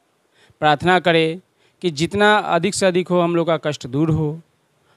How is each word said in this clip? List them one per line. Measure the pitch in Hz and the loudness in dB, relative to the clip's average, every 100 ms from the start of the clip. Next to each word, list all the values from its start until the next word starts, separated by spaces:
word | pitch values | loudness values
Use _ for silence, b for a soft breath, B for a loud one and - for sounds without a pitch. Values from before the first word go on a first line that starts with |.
| _ _ _ b b _ | _ _ _ b b _
प्रार्थना | 151 147 170 180 | 0 2 2 2
करें | 170 165 160 180 - _ _ _ | 2 2 0 -4 -14 _ _ _
कि | 180 | -6
जितना | 143 165 202 208 208 | -4 -4 2 2 2
अधिक | 160 170 196 | 2 0 0
से | - 190 | 0 0
अधिक | 180 175 | 0 0
हो, | 180 | 0
हम | 170 170 | 0 0
लोग | 165 | 0
का | 160 | -2
कष्ट | 151 143 120 | -4 -8 -6
दूर | 135 160 | -2 0
हो | 156 151 160 - _ _ _ _ | 0 -2 -8 -16 _ _ _ _